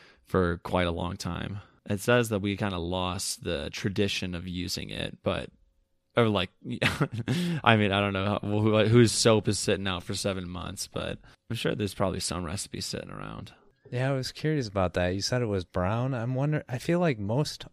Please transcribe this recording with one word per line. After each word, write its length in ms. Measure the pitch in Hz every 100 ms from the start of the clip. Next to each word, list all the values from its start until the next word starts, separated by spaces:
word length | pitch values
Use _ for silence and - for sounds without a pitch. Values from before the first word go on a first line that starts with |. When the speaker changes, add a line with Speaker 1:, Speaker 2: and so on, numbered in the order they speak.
| - - -
Speaker 1:
for 320 | 92 87 85
quite 240 | - 90 87
a 40 |
long 240 | 85 87 90
time. 440 | 87 85 - 101 - _ -
It 120 | 101
says 300 | - 120 113
that 100 | 104
we 180 | 101 98
kinda 200 | 104 87
lost 640 | 85 92 90 95 - -
the 260 | 87 78 76
tradition 640 | - 110 95 98 - 92
of 140 | 87 92
using 420 | 90 85 - 101
it, 280 | 104 - -
but, 280 | 107 87 - _ _ _ _ _ _ 120
or, 100 | 113
like, 220 | 101 98 _ 131
<laughs> 960 | 120 - - 139 107 110 156 175 160
I 120 | - 110
mean, 140 | 104
I 80 | 98
don't 140 | 101
know 120 | 95 101
how, 140 | 104
who, 380 | 101 104 110 107 107
whose 260 | 120 113
soap 360 | - 117 107 104
is 120 | 101
sitting 280 | - 95 98
out 160 | 90
for 100 | -
seven 360 | 98 101 95 87
months, 380 | 87 85 - -
but 320 | - - - - - -
I'm 60 | 117
sure 200 | - -
there's 180 | 101
probably 260 | - 98 87
some 240 | - 85
recipe 380 | 82 107 - -
sitting 300 | - - 50
around. 400 | 50 52 55 - - _ _ -
Speaker 2:
Yeah, 180 | 123 135
I 40 |
was 180 | 135 127
curious 360 | - 156 151 113
about 260 | 98 90
that. 160 | 90 90
You 120 | 98
said 200 | - 123
it 60 | 113
was 180 | 98 87
brown. 480 | 95 90 113 131
I'm 200 | 127 120 127
wonder-, 280 | 143 151 -
I 80 | 117
feel 220 | - 175
like 200 | 175 110
most 460 | 101 123 147 - -